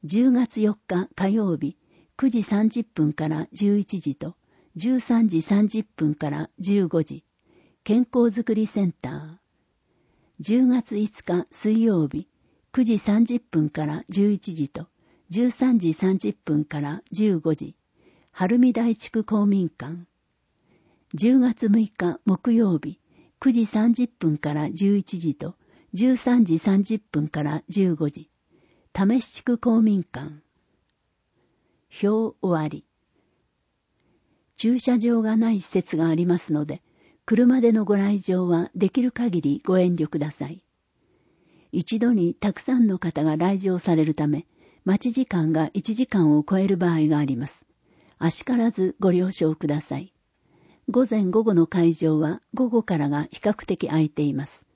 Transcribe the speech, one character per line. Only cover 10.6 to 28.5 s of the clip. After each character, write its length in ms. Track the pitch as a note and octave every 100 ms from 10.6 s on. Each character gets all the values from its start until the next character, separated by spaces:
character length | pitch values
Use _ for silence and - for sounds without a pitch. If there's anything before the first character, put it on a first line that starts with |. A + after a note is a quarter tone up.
| B3+
月 320 | B3 - G#3
五 260 | G#3+ -
日 240 | - F3 -
水 320 | - G#3+ A3
曜 240 | A3+ F#3 D3
日、 200 | - - _ _ _ _
九 120 | -
時 140 | A#3 G#3+
三 260 | - G#3
十 160 | A#3 A#3+
分 300 | _ E3 D3+
か 160 | - D3+
ら 180 | D#3 -
十 220 | F#3+ G3+
一 240 | G3+ - E3
時 120 | C#3+
と、 200 | - D#3+ _ _ _ _
十 220 | F3+ B3
三 260 | - B3+ A#3
時 160 | E3+
三 240 | D#3+ F#3 F#3+
十 160 | G#3
分 320 | - - D3+ D3
か 160 | D3+
ら 220 | C#3+ D#3 -
十 260 | E3+ G#3+ F3
五 160 | D#3+
時、 220 | D#3 - - _ _ _ _ _
晴 240 | - F#3 A#3+
海 160 | B3+
台 220 | A3+ A#3 A3+
地 140 | -
区 140 | A3+
公 220 | G#3+ G#3+ G3+
民 240 | G3 E3+
館。 380 | _ C3 F3 F3 _ _ _ _ _ _ _ _ _ _
十 240 | D#3 G#3+ C4
月 320 | B3 A3 A3
六 180 | G#3+ G#3+ _
日 240 | F3+ - -
木 280 | F#3 -
曜 260 | A#3 G#3+ D#3+
日、 200 | C#3+ E3+ _ _ _ _
九 120 | C4+
時 160 | A#3 A3
三 260 | G#3+ A#3
十 140 | A#3 B3
分 300 | _ E3+ D3+
か 160 | D3 D3
ら 160 | D3+
十 260 | F3 G3 G3+
一 220 | F#3+ F#3
時 160 | E3 C#3
と、 200 | D#3 - _ _ _
十 220 | F3+ B3 B3+
三 300 | - B3 G3+
時 120 | D#3+
三 260 | - G3
十 140 | G3 A3
分 300 | _ D3+ D3+
か 160 | D#3
ら 200 | D3 D#3 -
十 240 | G3 F#3+
五 160 | D#3 D3
時、 220 | D3 D3+ _ _